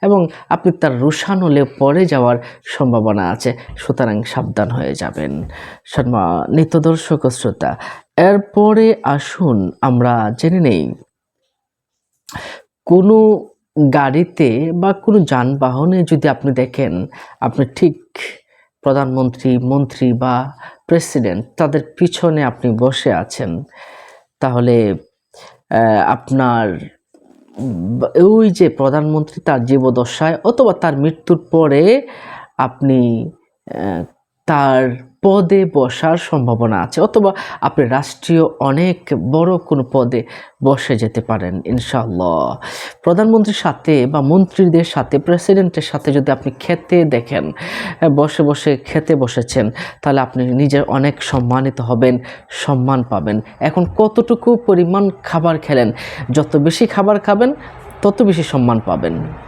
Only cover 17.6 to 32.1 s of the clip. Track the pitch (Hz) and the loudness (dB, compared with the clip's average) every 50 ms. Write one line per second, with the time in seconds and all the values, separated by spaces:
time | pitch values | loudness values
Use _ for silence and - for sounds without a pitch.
17.6 | 139 123 - - - 170 151 - _ _ _ - - - - - _ _ _ _ | -2 -2 0 0 0 0 0 -2 _ _ _ -14 -14 -14 -16 -18 _ _ _ _
18.6 | _ _ _ _ _ 139 135 139 139 131 131 131 127 127 123 - - 131 127 123 | _ _ _ _ _ 0 0 0 0 -2 -2 0 -2 -2 -2 -2 -2 0 0 0
19.6 | 123 123 135 139 143 131 - - 135 127 120 117 127 127 127 123 131 139 - - | 0 0 0 0 0 -2 -4 -2 0 0 0 0 0 -2 -2 -2 -4 -6 -12 -18
20.6 | - - - _ _ - 170 170 160 - - 147 117 101 87 95 117 - _ - | -20 -20 -20 _ _ 0 0 0 0 0 -4 -2 -2 -2 -2 -4 -8 -10 _ -2
21.6 | 170 147 139 151 135 - - - 180 170 175 - - 170 160 151 147 127 117 - | -2 0 0 -2 -4 -4 -4 0 0 0 0 0 0 0 0 2 0 -2 -4 -2
22.6 | - 127 113 107 120 127 131 - - 143 107 82 87 - - - 135 98 82 87 | -2 -2 0 2 0 0 0 0 -2 0 0 0 -2 -6 -8 -10 -8 -6 -6 -8
23.6 | 139 - _ - - - - - - - - _ _ _ _ _ - 131 123 123 | -10 -12 _ -20 -20 -20 -20 -20 -20 -20 -20 _ _ _ _ _ -4 -2 0 2
24.6 | 120 123 120 117 113 104 95 78 - _ _ _ _ _ _ - - - _ _ | 2 4 4 4 2 2 -2 -4 -8 _ _ _ _ _ _ -20 -20 -20 _ _
25.6 | _ _ - 110 113 113 110 104 90 - - 120 - - 131 135 131 127 120 117 | _ _ 0 2 2 4 2 2 2 0 0 -2 -4 -4 0 0 2 2 0 0
26.6 | 113 104 90 76 78 76 _ _ _ _ _ _ _ _ _ _ _ _ _ - | 0 -2 -4 -6 -10 -14 _ _ _ _ _ _ _ _ _ _ _ _ _ -10
27.6 | - 135 110 85 85 95 117 127 127 - - 143 175 196 214 220 220 214 180 - | -8 -8 -6 -6 -6 -6 -4 -4 -4 0 2 4 6 6 6 6 4 2 4 2
28.6 | 185 156 - - 135 135 135 151 151 151 156 156 151 151 - - - - 151 131 | 2 2 2 0 -2 0 0 0 0 0 0 -2 -2 -4 -8 -8 -2 -2 0 0
29.6 | 120 120 135 139 127 127 123 123 123 120 - - 160 160 165 156 - 208 240 - | 0 2 2 2 4 2 2 2 -2 -2 -2 -2 -2 -2 -2 0 -2 -2 2 4
30.6 | - 226 180 180 - 170 147 139 139 156 160 - - - 139 - - - - 165 | 2 2 2 0 -2 -2 0 0 0 -2 -2 -4 0 0 0 0 0 -2 2 2
31.6 | 160 151 139 143 160 190 233 277 - - | 2 4 4 4 4 4 4 2 0 -4